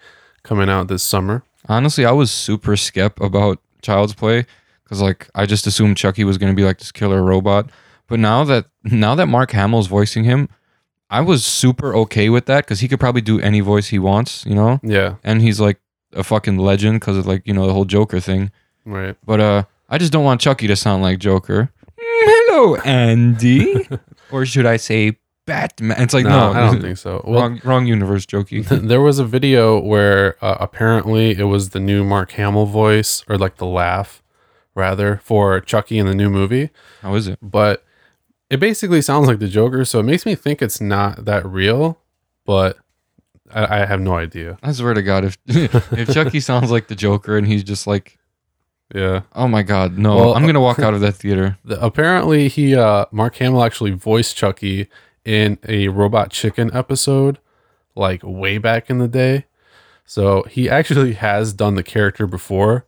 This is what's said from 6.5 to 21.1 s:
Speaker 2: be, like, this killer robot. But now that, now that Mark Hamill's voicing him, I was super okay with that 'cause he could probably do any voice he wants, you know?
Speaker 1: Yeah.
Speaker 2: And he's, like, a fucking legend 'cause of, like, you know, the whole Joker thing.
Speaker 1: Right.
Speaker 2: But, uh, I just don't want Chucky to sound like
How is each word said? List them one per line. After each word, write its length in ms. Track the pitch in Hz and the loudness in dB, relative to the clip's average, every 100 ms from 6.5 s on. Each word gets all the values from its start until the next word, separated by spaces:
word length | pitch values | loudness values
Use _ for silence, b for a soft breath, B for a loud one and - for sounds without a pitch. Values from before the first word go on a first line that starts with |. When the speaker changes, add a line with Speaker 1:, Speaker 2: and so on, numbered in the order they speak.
Speaker 2:
be, 100 | 95 | 2
like, 140 | 95 95 | 0 0
this 120 | - | -8
killer 300 | - 101 95 | -6 -2 0
robot. 460 | 92 95 101 101 - b b b b | 2 2 2 0 -2 b b b b
But 120 | 117 | 0
now 260 | 107 117 | 2 2
that, 200 | 147 123 - _ | 2 0 -2 _
now 300 | 110 110 107 | -2 0 2
that 120 | 147 156 | 0 0
Mark 240 | 120 131 | 0 0
Hamill's 380 | 107 101 113 92 | 0 2 0 0
voicing 360 | 101 107 110 | 0 0 0
him, 240 | 117 131 139 _ _ _ _ _ - | 0 2 -2 _ _ _ _ _ -6
I 100 | 107 | -2
was 240 | 170 143 | 2 0
super 500 | - - 127 127 139 | 0 0 0 0 -2
okay 360 | 107 110 107 107 | 0 0 0 2
with 160 | 120 123 | 2 2
that 200 | 139 - | 0 0
'cause 140 | 95 | -4
he 80 | 123 | -2
could 120 | 135 | -2
probably 200 | 127 123 | 0 0
do 180 | 107 110 | 0 0
any 200 | 104 104 | 2 0
voice 280 | 98 104 101 | 2 0 0
he 100 | 101 | -2
wants, 480 | 95 101 123 - 101 | 0 0 -2 -6 -4
you 80 | |
know? 260 | 101 110 135 | 0 2 0
Speaker 1:
Yeah. 340 | 113 101 95 98 | 0 -2 -2 -4
Speaker 2:
And 200 | 104 110 | -2 2
he's, 180 | 113 104 | 2 2
like, 180 | 104 98 _ _ _ | 0 0 _ _ _
a 100 | - | -8
fucking 320 | 95 107 104 95 | -2 -2 0 0
legend 460 | 98 98 107 110 | 2 2 0 -2
'cause 160 | - 95 | -2 -2
of, 80 | 95 | -2
like, 160 | 95 | -4
you 80 | 107 | -2
know, 140 | 98 95 | -2 0
the 80 | |
whole 100 | 98 | 0
Joker 360 | 98 101 107 90 | 0 0 0 -2
thing. 300 | 95 95 98 - _ _ 107 | -4 -4 -4 -10 _ _ -14
Speaker 1:
Right. 300 | 98 95 - - | -10 -10 -10 -2
Speaker 2:
But, 140 | 107 | 2
uh, 220 | 107 101 101 _ - | 2 2 -2 _ -6
I 80 | 147 | -2
just 140 | 170 | 0
don't 120 | 156 | 2
want 160 | 143 123 | 2 2
Chucky 260 | 143 131 107 | 0 0 0
to 100 | 98 | 0
sound 260 | 107 95 | 0 0
like 160 | 95 | 0